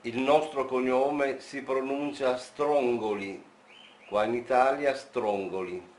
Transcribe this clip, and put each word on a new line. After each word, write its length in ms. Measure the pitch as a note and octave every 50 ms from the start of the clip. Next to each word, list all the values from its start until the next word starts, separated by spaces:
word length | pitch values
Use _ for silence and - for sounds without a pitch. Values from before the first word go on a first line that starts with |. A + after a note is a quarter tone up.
il 200 | _ A#2 A2 B2
nostro 440 | C3 C#3 D3 D#3 D3 - - C#3 C3
cognome 720 | B2+ C3 B2+ B2+ B2+ B2+ B2+ C3+ C#3+ D3+ D3 C#3+ C3+ C3 -
si 220 | - - - C#3
pronuncia 760 | B2 A#2 C3+ C3+ C3 C3+ C#3 C#3+ D3 C#3+ C3 - C#3 B2+ B2 B2+
Strongoli, 1040 | - - - - D3 C#3+ D3 C#3+ C3 B2 A#2+ A#2 G#2+ A2 G#2 G2+ G2 G2 G2 - - - - - - - - - - - - - - -
qua 160 | G2+ G#2 G#2+
in 80 | A2 A#2+
Italia 640 | B2 A#2+ - C3 B2 B2+ C3+ C3+ C#3+ C#3+ C#3 C3
Strongoli. 920 | C3+ - - - B2+ A#2 G#2+ G#2 G2 G2 F#2 E2+ F#2+ F#2 F2+ F2+ F2+ F2 F2 -